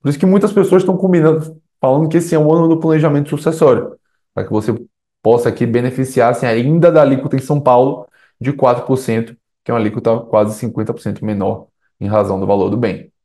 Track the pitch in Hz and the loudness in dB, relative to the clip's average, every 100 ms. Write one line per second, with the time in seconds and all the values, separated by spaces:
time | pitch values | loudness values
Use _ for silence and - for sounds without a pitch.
0 | 139 143 185 196 202 208 185 180 185 180 | -4 0 2 2 2 0 4 2 2 0
1 | 190 175 156 156 - - _ _ 131 135 | 2 2 2 0 -4 -16 _ _ 0 0
2 | 160 165 165 160 151 165 165 160 160 156 | 0 -2 0 0 2 2 2 2 2 2
3 | 156 143 143 147 165 160 156 117 - - | 2 0 -2 -4 -4 2 2 2 -2 -16
4 | _ _ _ - 110 107 107 - - _ | _ _ _ -12 -4 -4 -2 -6 -10 _
5 | _ _ 110 120 120 113 117 120 123 127 | _ _ 2 2 2 -2 -2 0 -2 -4
6 | 127 131 117 123 123 113 127 165 170 156 | -4 0 0 0 -2 -2 0 2 4 4
7 | 139 131 139 131 - 147 131 123 131 - | 4 2 -2 -6 -2 -2 4 4 2 -2
8 | - _ _ _ 120 139 127 123 - 131 | -14 _ _ _ -8 0 0 0 -2 -4
9 | - 113 113 - _ _ - 117 107 113 | -2 -4 -4 -14 _ _ -6 -2 -2 -2
10 | 113 117 117 107 107 110 123 120 110 113 | -2 -2 0 0 0 -4 -8 -6 -8 -6
11 | 107 101 107 101 95 92 - _ _ _ | -8 -8 -6 -4 -4 -6 -12 _ _ _
12 | 101 107 101 95 95 101 95 104 113 - | -2 0 0 -2 0 0 0 -2 -4 -6
13 | - _ | -14 _